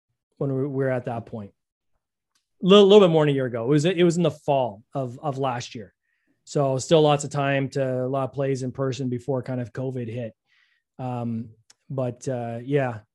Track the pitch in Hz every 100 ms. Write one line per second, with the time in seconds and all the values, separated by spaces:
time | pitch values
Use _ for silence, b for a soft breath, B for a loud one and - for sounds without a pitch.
0 | _ _ _ - 143 131 143 135 131 127
1 | 127 117 110 113 101 _ _ _ _ _
2 | _ _ _ _ _ _ 180 202 196 208
3 | 185 160 151 139 131 117 117 151 160 175
4 | 175 170 165 147 - 139 123 104 _ 143
5 | 131 127 156 131 135 120 - 117 92 _
6 | _ _ _ _ - 156 139 131 - 165
7 | 151 143 147 147 139 139 135 139 131 127
8 | 127 135 131 135 135 131 127 120 135 123
9 | 131 123 131 131 120 127 117 - 131 127
10 | 113 120 113 - _ _ _ _ _ -
11 | 127 123 117 113 113 110 _ _ - 135
12 | 127 123 - 123 117 117 123 143 127 113
13 | -